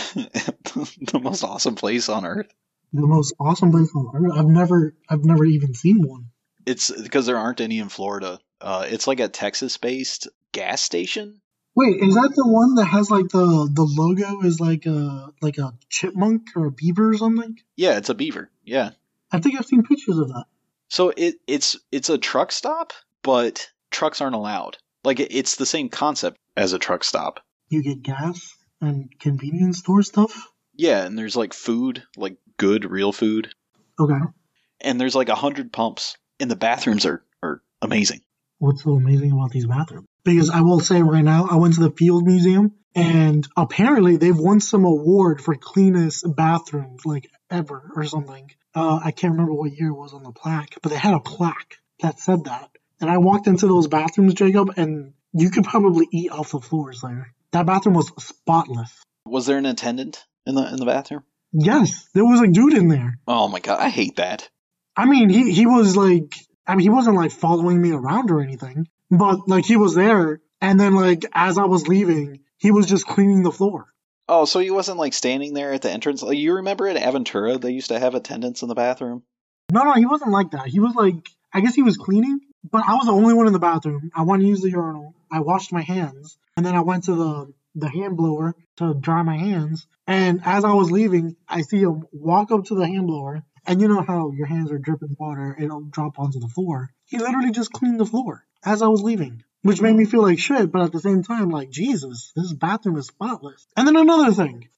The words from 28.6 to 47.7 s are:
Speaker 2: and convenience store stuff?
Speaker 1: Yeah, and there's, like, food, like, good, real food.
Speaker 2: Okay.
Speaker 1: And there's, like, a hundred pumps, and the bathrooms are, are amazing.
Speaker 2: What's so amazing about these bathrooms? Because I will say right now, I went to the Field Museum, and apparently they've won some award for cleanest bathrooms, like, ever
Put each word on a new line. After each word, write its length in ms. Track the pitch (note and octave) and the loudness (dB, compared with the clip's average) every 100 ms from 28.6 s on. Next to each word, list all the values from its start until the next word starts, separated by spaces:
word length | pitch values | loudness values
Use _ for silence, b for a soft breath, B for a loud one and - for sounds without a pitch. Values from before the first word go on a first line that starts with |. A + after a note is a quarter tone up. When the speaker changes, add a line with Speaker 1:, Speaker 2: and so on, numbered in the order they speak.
| _ - | _ -8
Speaker 2:
and 280 | D3+ C#3 C3 _ | -6 -6 -10 _
convenience 580 | D3 C3+ C#3+ E3+ F#3 F3 | -4 -4 -6 -4 -4 -4
store 240 | - G3 | 0 2
stuff? 460 | G3 G#3 A3 - - _ _ | 2 0 0 -2 -20 _ _
Speaker 1:
Yeah, 300 | C3+ D#3+ G#2 | -2 0 0
and 120 | F#2 A2 | -2 -8
there's, 200 | A2 A#2 | -6 -6
like, 160 | G#2+ | -6
food, 480 | - - A#2 C3 A#2+ _ - | -8 -4 -2 -2 -6 _ -12
like, 200 | G2 F#2+ _ - | -10 -12 _ -2
good, 280 | G2 G#2+ G2 | 0 0 -2
real 220 | F#2+ G2+ | -4 -4
food. 420 | - A2 A2 - - _ _ _ - | -2 -2 -2 -8 -18 _ _ _ -2
Speaker 2:
Okay. 180 | D3 C#3 E3 _ _ _ _ _ | 0 0 -4 _ _ _ _ _
Speaker 1:
And 200 | C#3 B2 | -6 -2
there's, 140 | C3 | -2
like, 140 | C3 B2 | 0 0
a 80 | A2 | -2
hundred 360 | C#3+ C#3 A#2+ | -2 -6 -10
pumps, 440 | - A2+ - - - _ - | -4 -4 -4 -12 -14 _ -10
and 100 | B2+ | -6
the 60 | F#2+ | -2
bathrooms 500 | A2+ B2 - G#2 F2+ | -2 -2 -2 0 -2
are, 160 | E2 _ - | -4 _ -12
are 180 | F2 - _ - | -10 -10 _ -12
amazing. 420 | G#2 A2 G2+ - _ _ _ - | -4 -2 -2 -4 _ _ _ -2
Speaker 2:
What's 240 | C#3 C#3 | -2 0
so 120 | D#3 | 0
amazing 360 | C#3 C3 C#3 C#3+ | 0 2 2 2
about 220 | C3+ B2+ | 0 -2
these 140 | C3 A#2 | -4 -4
bathrooms? 420 | B2+ D#3+ - - _ | -4 -6 -10 -20 _
Because 260 | F3+ E3+ E3 | 2 4 4
I 120 | E3 | 4
will 180 | E3+ F3 | 4 4
say 200 | E3 F3 | 4 4
right 240 | D#3+ D#3+ | 4 4
now, 220 | D3+ D#3+ F#3 | 4 4 4
I 80 | E3+ | 4
went 180 | E3+ | 4
to 60 | E3 | 4
the 120 | D#3+ | 2
Field 320 | - E3+ F3 F3 | 4 4 4 4
Museum, 460 | F#3 F3+ F#3+ G#3 - _ | 4 4 4 2 -2 _
and 520 | F3+ E3+ E3 D#3 D3+ C#3+ - | 0 2 4 4 2 0 -2
apparently 600 | D3 - A#3 C4+ F3+ E3 | -2 2 2 4 4 4
they've 200 | F3 E3 | 4 4
won 220 | E3+ G#3 | 4 4
some 240 | - G#3 | 4 2
award 560 | F3+ D3+ D#3 G3 F3+ D3 | 4 4 4 4 4 0
for 140 | - | -2
cleanest 720 | C#3+ - G3 F#3+ F3+ D#3+ - E3+ | -4 -2 2 4 4 0 -2 -4
bathrooms, 720 | D3 D#3+ E3+ - D3 C3 B2+ D#3 | 0 2 0 -2 -10 -10 -10 -6
like, 240 | D3 - _ - | -6 -10 _ -10
ever 420 | F3 D3 | -8 -8